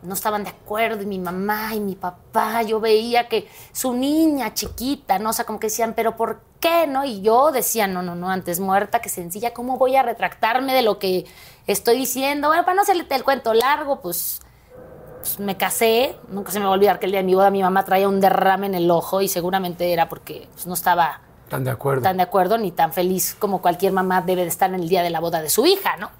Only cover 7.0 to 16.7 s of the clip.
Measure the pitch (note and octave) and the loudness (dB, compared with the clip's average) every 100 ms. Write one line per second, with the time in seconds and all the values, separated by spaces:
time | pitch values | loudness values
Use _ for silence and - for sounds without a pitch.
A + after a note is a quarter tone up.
7 | C#4 G#3 G3 A3+ D4 C4+ - A#3 G3 F#3 | -4 -2 4 6 4 2 -2 0 0 -2
8 | F3+ F3 F3+ F#3+ F3+ E3+ F#3+ G3 G#3 A#3 | -6 -6 -4 -4 -4 -4 0 0 0 -4
9 | G#3+ - F3 G#3 A#3 A#3+ B3 C4 C4 C4 | -4 -8 -8 -6 -8 -6 -6 0 2 4
10 | A#3+ A3+ F#3 - A3 B3 C4+ C4 A3+ G3+ | 2 -2 -4 -2 0 0 2 2 2 0
11 | F#3+ F#3 F3 - - - - G3+ - B3 | 0 -2 -4 -18 -20 -14 -4 0 2 2
12 | C4 C4 C4+ D4 D4 D#4+ F4 F#4 G4+ F#4 | 0 -2 -2 0 2 2 2 2 2 2
13 | - C4+ B3+ C4+ A#3 A3 B3 D4 D4 C#4 | 0 -2 0 0 2 2 4 0 -2 -4
14 | - E3+ - - - _ _ - - - | -4 -6 -6 -10 -14 _ _ -20 -20 -20
15 | - - - - G3+ F#3+ F#3+ - A3+ A3+ | -20 -14 -10 -6 -6 -2 -2 2 2 4
16 | C4+ - - G3 F#3 F#3+ G3 | 0 -4 -12 -10 -6 -4 0